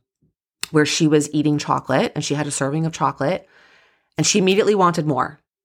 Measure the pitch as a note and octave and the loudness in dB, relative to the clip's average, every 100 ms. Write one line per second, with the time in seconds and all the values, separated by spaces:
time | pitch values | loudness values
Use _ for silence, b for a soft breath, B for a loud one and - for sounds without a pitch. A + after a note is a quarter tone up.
0 | _ _ _ _ _ - - D#3 D3 - | _ _ _ _ _ -16 -2 2 2 2
1 | D#3 D3+ D3 D3+ D3 D3 - C3+ - C3+ | 2 2 2 -2 0 -2 -2 -4 0 -2
2 | A#3 D3+ C#3+ C#3+ D3 - C3+ D3+ D#3+ D#3+ | 0 -4 -4 -4 -4 -4 -4 -2 -4 -2
3 | C#3 - C#3 F#3+ - b b b b b | -4 -2 -2 -4 -8 b b b b b
4 | b - D3+ - F#3+ G3 G3+ G#3 F3+ E3+ | b -4 0 2 2 4 2 4 2 0
5 | D3+ B2+ - - _ _ | -2 -2 -4 -8 _ _